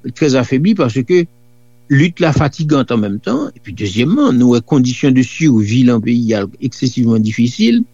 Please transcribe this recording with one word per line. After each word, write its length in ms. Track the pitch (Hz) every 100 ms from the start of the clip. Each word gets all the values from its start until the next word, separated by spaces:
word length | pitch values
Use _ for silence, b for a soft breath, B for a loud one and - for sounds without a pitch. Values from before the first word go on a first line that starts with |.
Trè 280 | 131 - 151 131
afebli 400 | 123 131 180 202
paske 480 | 127 131 120 180 170 _ _ _ _ _ _
lit 320 | 139 175 -
la 80 | 165
fatigan 540 | - 147 - 151 143 123
an 140 | 120
menm 160 | 104 104
tan, 300 | - 262 294
e 80 | -
pi 160 | - -
dezyèmman, 640 | 104 95 131 254 277 127
nou 160 | 123 120
wè 80 |
kondisyon 520 | - 143 123 123 143 127
de 80 | 127
sirvi 580 | - 160 113 104 120 123
nan 160 | 117
peyi 320 | 110 120 113
a 120 | 107 98 -
eksesivman 640 | 131 - 131 131 117 113 107
difisil 580 | 107 120 - 214 117 117